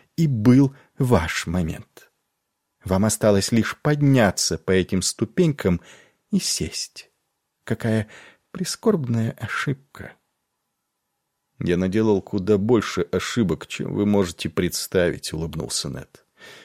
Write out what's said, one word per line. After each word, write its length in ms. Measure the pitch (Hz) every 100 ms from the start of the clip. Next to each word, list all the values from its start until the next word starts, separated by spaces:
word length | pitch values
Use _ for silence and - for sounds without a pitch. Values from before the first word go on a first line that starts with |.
| _ -
и 100 | 160
был 480 | 117 113 127 135 - _ -
ваш 480 | 127 104 82 - -
момент. 640 | 87 80 - - - _ _ _ _ _ _ _ _
Вам 200 | - 95
осталось 480 | 110 - 107 101 -
лишь 240 | 117 101 -
подняться 800 | 151 147 143 131 101 - - 82
по 140 | -
этим 300 | 95 87 92
ступенькам 760 | - - 113 - 165 139 95 87 - - _ _ -
и 80 | 196
сесть. 720 | - - - - - - - _ _ _ _ _
Какая 460 | - 113 113 110 104 - - _ _
прискорбная 800 | 175 185 - 233 196 123 117 113 -
ошибка». 800 | 107 - 147 135 _ - - - _ _ _ _ _ _ _ _ _ _ _ _ _ -
«Я 160 | 87 87
наделал 460 | 92 107 110 98
куда 340 | - 101 92 101
больше 460 | 107 117 - -
ошибок, 640 | - 92 - 120 95 80 -
чем 260 | - -
вы 140 | 101 101
можете 420 | 101 87 - -
представить», 840 | - 87 - - 95 87 - -
улыбнулся 560 | 80 82 80 - - 73
Нед. 360 | 65 - _ _ _ - -